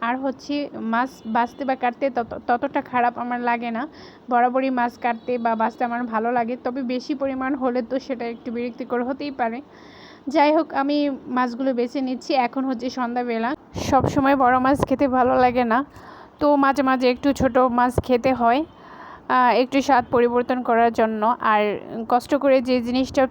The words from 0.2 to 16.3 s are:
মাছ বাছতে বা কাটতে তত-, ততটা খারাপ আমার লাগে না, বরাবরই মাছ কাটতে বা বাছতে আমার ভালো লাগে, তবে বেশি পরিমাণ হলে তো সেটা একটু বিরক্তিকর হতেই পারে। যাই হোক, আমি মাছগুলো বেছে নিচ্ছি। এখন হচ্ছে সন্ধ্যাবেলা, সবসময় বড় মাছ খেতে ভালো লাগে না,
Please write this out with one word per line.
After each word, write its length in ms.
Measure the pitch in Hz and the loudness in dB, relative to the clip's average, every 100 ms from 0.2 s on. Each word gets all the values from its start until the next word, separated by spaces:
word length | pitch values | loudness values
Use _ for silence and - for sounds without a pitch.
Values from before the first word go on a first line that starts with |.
| 269 262 - 285 285 - | -4 -6 -6 -6 -6 -8
মাছ 420 | 220 226 254 - 226 | -2 -2 -2 -6 -2
বাছতে 380 | 233 240 - | 0 0 -2
বা 100 | 269 | -4
কাটতে 360 | 262 247 240 277 | -2 -2 -2 -2
তত-, 300 | 254 233 - - | -2 -6 -6 -2
ততটা 340 | 240 277 285 | -2 -2 -4
খারাপ 360 | 269 247 240 240 | -2 0 0 -2
আমার 220 | 247 240 | -6 -4
লাগে 300 | 240 240 233 | -2 -2 -4
না, 180 | 226 302 - - - - | -6 -8 -12 -20 -16 -2
বরাবরই 400 | 240 247 254 269 | 2 2 2 0
মাছ 280 | 254 240 240 | 0 -2 -2
কাটতে 400 | 247 226 - 247 | -4 -4 -4 -2
বা 160 | 233 | -2
বাছতে 300 | 220 226 233 | 0 -2 -2
আমার 200 | 240 240 | -4 -4
ভালো 280 | 247 220 226 | -4 -2 0
লাগে, 240 | 247 226 247 | 0 -2 -4
তবে 260 | 262 254 | -6 -4
বেশি 320 | 247 254 - | -4 -4 -4
পরিমাণ 400 | 277 269 262 262 | -4 -4 -4 -4
হলে 280 | 277 254 247 | -2 -2 -2
তো 160 | 233 262 | -4 -6
সেটা 260 | - 247 | -6 -8
একটু 280 | 233 233 254 | -8 -10 -8
বিরক্তিকর 500 | 233 240 233 247 247 | -6 -6 -8 -6 -4
হতেই 280 | 247 277 285 | -4 -6 -8
পারে। 300 | 277 233 233 - - - - - - - | -4 -4 -6 -14 -20 -20 -20 -20 -16 -2
যাই 260 | 302 285 | 2 4
হোক, 200 | 311 311 | 4 0
আমি 360 | 277 277 294 285 262 - | -2 0 0 0 -4 -4
মাছগুলো 460 | 247 247 240 269 | -2 -2 -2 -2
বেছে 260 | 240 240 285 | -2 -2 -4
নিচ্ছি। 340 | 262 254 - | -4 -4 -2
এখন 300 | 294 240 269 | 0 0 -2
হচ্ছে 260 | 269 240 247 | -4 -4 -6
সন্ধ্যাবেলা, 640 | 262 240 240 247 226 226 302 - | -6 -4 -4 -4 -2 -4 -6 -10
সবসময় 640 | - - 262 - 302 269 277 | -8 0 2 2 2 2 4
বড় 220 | 254 254 | 4 4
মাছ 260 | 262 277 - | 4 2 0
খেতে 220 | 262 285 | 0 2
ভালো 260 | 254 247 262 | 2 2 4
লাগে 280 | 247 247 | 2 2
না, 200 | 233 233 294 - - - - | 2 0 -2 -10 -20 -20 -20